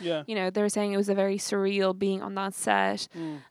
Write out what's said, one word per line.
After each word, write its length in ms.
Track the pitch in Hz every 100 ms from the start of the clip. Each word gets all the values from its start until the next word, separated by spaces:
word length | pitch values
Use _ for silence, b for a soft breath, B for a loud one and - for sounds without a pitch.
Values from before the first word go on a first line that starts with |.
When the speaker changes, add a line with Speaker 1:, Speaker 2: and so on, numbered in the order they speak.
Speaker 1:
Yeah. 240 | 175 156 147
Speaker 2:
you 80 |
know, 140 | 214 185
they 120 | 202
were 60 | 208
saying 220 | 208 208
it 40 | 202
was 140 | 202
a 40 |
very 220 | 196 196 196
surreal 580 | - 202 196 202 190 185
being 260 | 196 190
on 120 | 196 196
that 180 | 196
set 540 | - - 196 196 202 -
Speaker 1:
Mm. 280 | 170 160 147 -